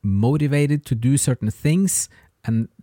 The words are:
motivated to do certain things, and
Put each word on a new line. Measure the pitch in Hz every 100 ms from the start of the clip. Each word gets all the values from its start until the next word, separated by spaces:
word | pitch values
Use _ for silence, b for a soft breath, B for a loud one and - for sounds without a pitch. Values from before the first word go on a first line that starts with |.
motivated | 101 98 117 147 147 143 143 147
to | -
do | 117 120 139
certain | - - 107
things, | - 147 170 196 - - b b _
and | - 113 117 _